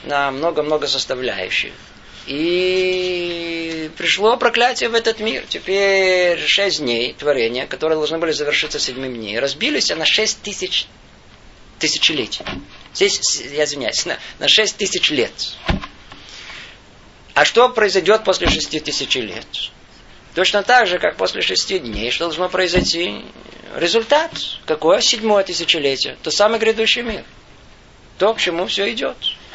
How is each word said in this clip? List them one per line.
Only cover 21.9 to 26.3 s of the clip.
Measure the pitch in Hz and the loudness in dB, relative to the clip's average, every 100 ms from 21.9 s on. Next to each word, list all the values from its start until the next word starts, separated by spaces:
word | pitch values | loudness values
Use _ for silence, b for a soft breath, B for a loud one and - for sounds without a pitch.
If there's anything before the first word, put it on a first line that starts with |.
| 104 120 | -4 -4
что | - 170 | -2 -2
должно | 156 180 | -2 -2
произойти? | 185 180 180 185 170 180 208 - - - - - | 0 2 2 2 0 -4 -6 -12 -18 -20 -18 -12
Результат. | - 170 226 226 294 330 - - - | -2 2 2 4 2 2 -4 -10 -8
Какое? | - 151 156 214 | -4 2 4 4
Седьмое | 226 220 220 202 | 4 2 4 4
тысячелетие. | 190 170 165 165 147 147 135 - | 2 0 0 2 2 0 -2 -4
То | 156 | -2